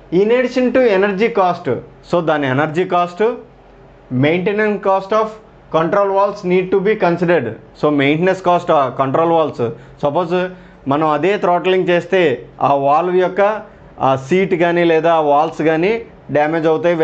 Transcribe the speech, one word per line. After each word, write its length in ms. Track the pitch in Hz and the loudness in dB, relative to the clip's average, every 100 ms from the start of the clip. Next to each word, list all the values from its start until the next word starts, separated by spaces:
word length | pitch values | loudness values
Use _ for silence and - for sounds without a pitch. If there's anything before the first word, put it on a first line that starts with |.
| - 175 | -2 0
in 140 | 208 | 2
addition 400 | 247 247 254 247 | 2 0 0 0
to 60 | 247 247 190 | 2 2 2
energy 320 | 202 190 226 202 | 0 0 0 2
cost, 300 | 180 175 135 113 - - - | 0 0 -4 -6 -8 -20 -4
so 80 | 175 160 | -2 0
దాని 180 | 151 139 | 0 0
ఎనర్జీ 300 | 131 151 151 180 | 0 0 -2 -2
కాస్ట్, 300 | 175 175 175 220 240 - - - - - - - 127 | 0 -2 -2 -2 -2 -12 -20 -20 -20 -20 -20 -8 -2
మెయింటెనెన్స్ 540 | 143 175 185 208 214 202 202 | 0 0 -2 -2 -2 -2 -2
కాస్ట్ 260 | 190 190 220 | -2 0 -2
of 100 | 214 - - - - | -2 -8 -20 -20 -4
control 340 | 156 165 202 202 196 | -2 0 0 0 0
valves 240 | 202 185 180 | 0 -2 -2
need 140 | 185 185 | 0 0
to 60 | 196 190 | 0 0
be 80 | 214 | 0
considered. 420 | 185 170 175 170 117 110 - - | 0 0 0 0 -2 -8 -16 -4
So 60 | 151 147 | 0 2
మెయింటెనెన్స్ 420 | 139 156 185 185 180 | 2 2 0 0 0
కాస్ట్, 240 | 175 175 160 | 0 2 0
ఆ 20 | 131 127 | 0 -2
కంట్రోల్ 340 | 135 143 165 165 | -2 0 2 2
వాల్వ్స్, 260 | 151 117 117 117 - - | 0 -2 -6 -6 -16 -6
సపోజ్ 300 | 147 147 170 180 180 180 - - 135 | -4 -2 -2 -2 -4 -8 -20 -10 -4
మనం 140 | 143 156 147 | 0 0 0
అదే 160 | 170 202 | 0 0
థ్రాట్లింగ్ 440 | 185 175 175 190 180 | 0 0 0 0 2
చేస్తే 300 | 175 170 190 165 120 - - 131 | 0 0 0 2 0 -8 -4 0
ఆ 20 | 143 139 | 2 2
వాల్వ్ 300 | 151 180 185 | 2 2 0
యొక్క 180 | 180 185 202 214 214 - - - 127 | 0 0 0 -2 -10 -20 -20 -4 0
ఆ 20 | 135 135 | 0 0
సీట్ 300 | 185 190 175 | 0 0 0
కానీ 200 | 170 170 170 | 2 2 2
లేదా 200 | 160 165 165 | 2 2 2
ఆ 20 | 147 | 2
వాల్స్ 320 | 143 156 139 156 | 2 0 -2 0
కానీ 220 | 160 185 226 - - - 139 | 0 0 -2 -8 -18 -4 0
డ్యామేజ్ 300 | 151 165 160 | 0 0 0
అవుతాయి 260 | 156 170 170 | 0 0 0